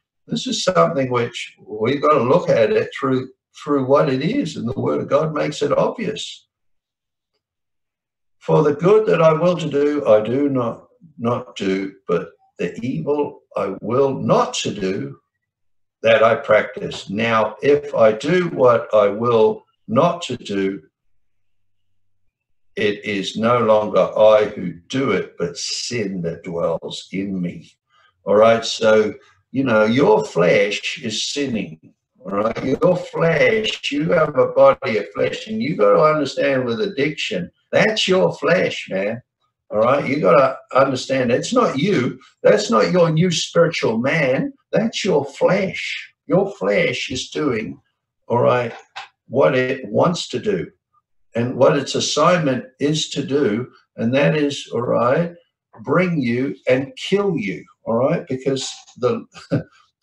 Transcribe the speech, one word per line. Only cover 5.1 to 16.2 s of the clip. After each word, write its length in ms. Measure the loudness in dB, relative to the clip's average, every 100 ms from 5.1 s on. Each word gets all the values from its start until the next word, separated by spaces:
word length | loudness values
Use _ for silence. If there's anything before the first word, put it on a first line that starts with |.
| 0 0
makes 280 | -2 -4 -4
it 160 | -2 0
obvious. 680 | 0 -2 -8 -8 -12 -16 _ _ _ _ _ _ _ _ _ _ _ _ _ _ _ _ _ _ _ _
For 240 | 0 2
the 100 | 2
good 320 | 2 4 4 4
that 140 | 4
I 120 | 4
will 240 | 4 2 0
to 120 | -2
do, 380 | 0 0 2 4
I 140 | 4
do 280 | 4 -2 0
not, 380 | -2 -4 -8 -16 _ _ -6
not 380 | -4 -4 -6 -6
do, 380 | -2 -2 -4 -8 -4
but 220 | -4 -4 -16 _ -8
the 160 | -8 -6
evil 600 | -8 -6 -2 -2 -4 -8 _ -6
I 200 | -6 -6
will 340 | -2 0 0 0
not 380 | 0 2 0 -4
to 180 | -6
do, 460 | -4 -4 -4 -8 -14 _ _ _ _ _ _ _ _
that 220 | 2 4